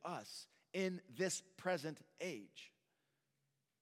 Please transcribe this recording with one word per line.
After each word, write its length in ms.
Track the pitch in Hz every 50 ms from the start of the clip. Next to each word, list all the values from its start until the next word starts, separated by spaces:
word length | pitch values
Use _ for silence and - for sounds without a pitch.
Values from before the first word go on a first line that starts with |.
| -
us 440 | 165 170 123 104 - - - - - _ _ _ _ -
in 280 | 185 190 185 185 175 - - 117
this 280 | 113 190 180 - - - - -
present 420 | - - 185 185 160 135 160 151 - - - _ -
age. 520 | 165 185 151 107 98 - - - - - _ _ _ _ _ _ _ _ _ _ _ _ _ _ _ _ _ _ _ _ _ _